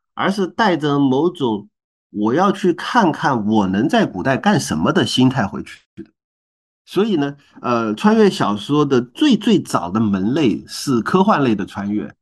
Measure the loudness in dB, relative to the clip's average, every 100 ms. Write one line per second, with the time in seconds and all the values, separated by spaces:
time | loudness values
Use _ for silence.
0 | _ -4 -4 -2 -4 0 0 0 0 0
1 | 2 2 0 -2 -2 -4 -8 _ _ _
2 | _ -4 0 2 0 0 -2 -2 -2 0
3 | 2 0 -2 -2 0 0 2 0 0 0
4 | 0 -2 -2 0 2 0 0 -2 0 0
5 | 0 2 2 2 -4 -6 -14 -18 _ -20
6 | -20 _ _ _ _ _ _ _ -6 -2
7 | 0 0 -2 -6 _ -10 -4 -2 -2 0
8 | 2 4 4 2 -2 -4 -2 0 2 2
9 | 0 0 2 2 4 2 2 -4 -2 0
10 | 0 0 0 0 0 -2 -6 -10 -2 -2
11 | 2 2 4 2 2 0 -4 -8 -6 -6
12 | -6 -14